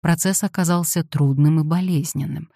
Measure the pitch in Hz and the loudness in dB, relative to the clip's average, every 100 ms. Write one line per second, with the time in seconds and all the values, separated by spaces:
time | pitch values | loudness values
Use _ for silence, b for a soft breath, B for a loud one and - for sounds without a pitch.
0 | 165 170 190 190 202 - 170 175 170 175 | 2 0 0 0 -2 -2 0 0 0 -4
1 | 165 147 139 135 147 160 151 170 185 165 | -4 0 2 4 4 4 0 -2 0 -2
2 | 160 143 139 147 - | -2 -6 -6 -8 -12